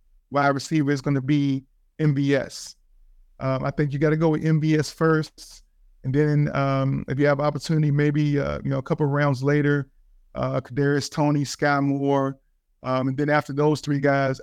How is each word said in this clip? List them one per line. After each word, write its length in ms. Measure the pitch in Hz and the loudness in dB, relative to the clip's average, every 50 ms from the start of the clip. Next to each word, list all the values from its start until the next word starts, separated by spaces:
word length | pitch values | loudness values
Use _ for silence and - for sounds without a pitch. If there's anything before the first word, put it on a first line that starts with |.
| _ _ _ _ _ _ | _ _ _ _ _ _
wide 200 | - 143 143 143 | -2 0 2 2
receiver 420 | 139 139 131 - 165 156 147 139 | 0 0 -2 -2 -2 0 0 0
is 100 | 143 135 | 0 -2
gonna 200 | 127 147 143 135 | 0 -2 -2 0
be 420 | 131 131 151 147 143 139 135 135 - _ _ _ _ _ _ - | 0 0 0 2 2 0 -2 -2 -6 _ _ _ _ _ _ -2
M 160 | 160 151 143 | 0 2 2
B 220 | 139 143 139 139 | 2 2 2 2
S. 400 | 131 - - - - - - - _ _ _ _ _ - - - - - _ _ - | 0 0 -4 -10 -14 -16 -18 -18 _ _ _ _ _ -20 -20 -20 -20 -20 _ _ -8
Um, 240 | 135 135 135 131 135 | -4 -4 -4 -4 -4
I 80 | 139 | -4
think 220 | - - 151 147 135 | -2 -2 -2 -2 0
you 60 | 139 | 0
gotta 180 | 156 151 156 156 | 0 2 2 2
go 120 | 165 160 | 2 2
with 160 | 156 151 - | 2 2 2
M 140 | 160 160 156 | 2 2 2
B 160 | 151 156 156 | 2 2 2
S 160 | 151 143 - | 2 0 -2
first. 720 | - - 160 160 160 156 151 - - - - - - - - _ _ _ _ _ _ _ - | -2 0 2 2 2 2 0 -4 -10 -18 -20 -20 -20 -20 -20 _ _ _ _ _ _ _ -6
And 100 | 135 127 | -2 0
then, 420 | 147 151 151 147 147 147 147 - | 2 2 2 2 2 2 0 0
um, 480 | 139 139 139 135 135 135 135 139 135 - - | 0 0 0 0 0 0 -2 -2 -4 -4 -4
if 120 | 135 135 | -2 0
you 60 | 147 | 2
have 140 | 147 143 139 | 2 2 2
opportunity, 500 | 147 151 151 143 - - 165 156 151 151 | 0 -2 -4 -4 -4 -2 0 2 2 2
maybe, 480 | 143 147 147 151 147 151 151 147 143 143 | 2 2 2 2 2 2 0 0 0 0
uh, 200 | 139 143 147 - - | -2 -2 -4 -4 -4
you 60 | 139 | -4
know, 80 | 135 135 | -4 -4
a 60 | 127 | -4
couple 220 | - 156 - 156 143 | -4 -2 0 0 0
rounds 360 | 139 143 147 143 139 123 131 | 0 2 0 0 0 0 0
later, 460 | 143 147 147 143 147 143 143 139 - _ _ _ _ _ _ _ _ - | 2 2 2 2 2 0 0 -2 -6 _ _ _ _ _ _ _ _ -8
uh, 260 | 127 131 131 135 131 | -6 -4 -4 -4 -4
Kadarius 480 | 123 - 123 143 143 143 143 143 135 - | -6 -4 -4 -2 0 2 0 0 -2 -4
Toney, 340 | - - 147 147 147 143 143 | -2 -2 0 2 2 0 -2
Sky 360 | - - - 147 147 143 139 | -4 -4 -2 0 0 0 2
Moore. 580 | 139 139 139 139 139 139 139 139 135 135 139 - _ _ _ _ _ _ _ _ - | 0 0 0 0 0 0 2 2 0 -2 -4 -8 _ _ _ _ _ _ _ _ -6
Um, 240 | 127 127 131 131 135 | -4 -2 -2 -2 -2
and 100 | 131 135 | -2 -2
then 120 | 147 147 | 0 2
after 240 | 147 151 143 - 139 | 2 2 0 -2 -2
those 280 | 139 147 151 151 143 | 0 2 2 2 0
three 180 | - 151 147 143 | -2 -4 -2 0
guys, 400 | 139 143 139 139 135 131 135 - | 2 2 2 2 2 0 -2 -4